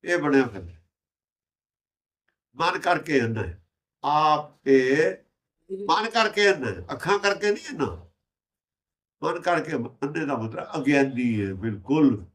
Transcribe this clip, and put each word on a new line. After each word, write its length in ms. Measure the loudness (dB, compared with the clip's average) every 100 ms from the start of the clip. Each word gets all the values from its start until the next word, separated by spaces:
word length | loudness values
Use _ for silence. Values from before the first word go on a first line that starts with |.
ਇਹ 140 | -2 -2
ਬਣਿਆ 300 | 0 0 0
ਫਿਰਦਾ। 260 | -6 -16 -20 _ _ _ _ _ _ _ _ _ _ _ _ _ _ _ _ _ -4
ਮਨ 240 | -4 -2
ਕਰਕੇ 420 | 0 -2 2 0
ਅੰਨਾ 220 | 0 -4
ਹੈ। 220 | -6 -10 _ _ _ _
ਆਪ 640 | 0 2 4 2 -2 _ 4
ਇਹ 480 | 4 6 2 2 0 _ _ _ _ _ -10 0
ਮਨ 240 | 0 2
ਕਰਕੇ 440 | 0 0 4 4
ਅੰਨਾ 180 | 4 -2
ਹੈ, 140 | -8 -10
ਅੱਖਾਂ 280 | -8 0 2
ਕਰਕੇ 320 | 2 0 -2
ਨਹੀਂ 280 | -2 -4 -4
ਅੰਨਾ। 300 | -4 -6 -18 _ _ _ _ _ _ _ _ _ _ _
ਮਨ 160 | -6 -4
ਕਰਕੇ 320 | -2 -2 -2
ਅੰਨੇ 540 | -6 -8 -8 -8 -6 -4
ਦਾ 120 | -4
ਮਤਲਬ 440 | -6 -8 -8 -4
ਅਗਿਆਨੀ 640 | 2 2 2 0 -2 0 -2
ਹੈ 80 |
ਬਿਲਕੁਲ। 720 | -4 -6 -6 -2 4 4 2 -6